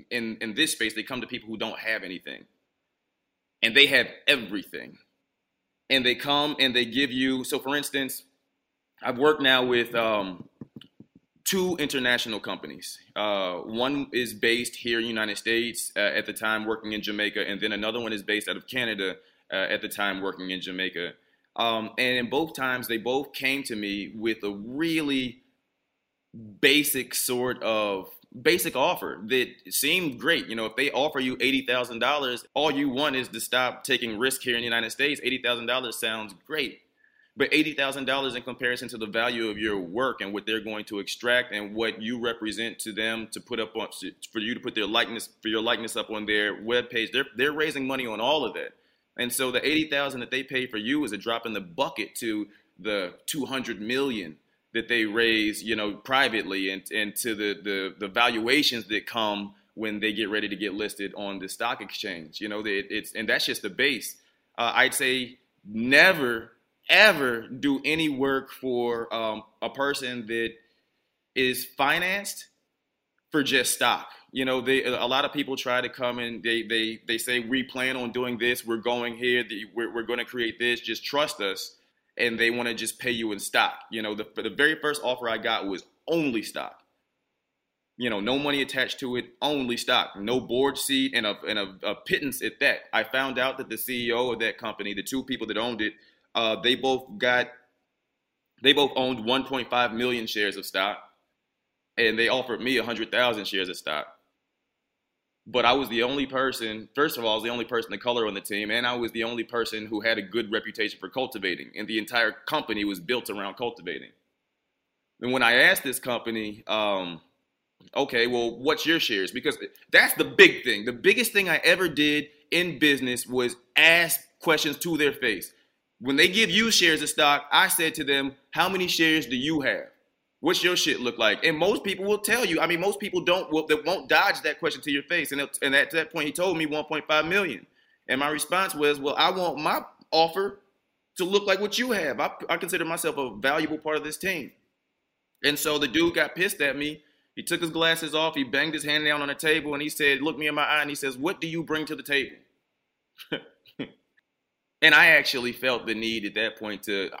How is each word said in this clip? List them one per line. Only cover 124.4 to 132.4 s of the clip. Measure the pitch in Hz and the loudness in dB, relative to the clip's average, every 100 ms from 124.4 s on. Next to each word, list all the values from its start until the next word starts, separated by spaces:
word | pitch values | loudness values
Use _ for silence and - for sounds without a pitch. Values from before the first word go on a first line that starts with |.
| 170 151 151 143 | 2 4 2 -2
to | 175 151 | -2 2
their | 143 | 2
face. | 135 123 90 - _ _ _ _ - | 2 -2 -2 -6 _ _ _ _ -8
When | 120 | 0
they | 139 180 | 4 6
give | 196 208 | 6 4
you | 196 226 | 4 4
shares | 202 175 156 | 4 4 4
of | 147 | 0
stock, | - 147 143 - | 4 4 4 4
I | 160 185 | 4 6
said | - 160 156 | 4 0 0
to | |
them, | 139 139 139 - _ | 0 2 0 -6 _
"How | 151 180 | 2 2
many | 190 180 | 2 0
shares | - 160 156 120 | 4 4 4 0
do | |
you | 123 147 160 | -2 0 0
have? | 131 90 64 _ _ _ _ - | 0 0 -4 _ _ _ _ -2
What's | 175 180 | 0 2
your | 175 | 2
shit | 180 156 110 | 2 2 0
look | 120 113 | -2 2
like?" | 110 98 | 2 4
And | 165 156 | 2 4
most | 185 226 | 2 2
people | 202 185 | -2 -2
will | 196 208 | 0 0
tell | 208 240 | 2 2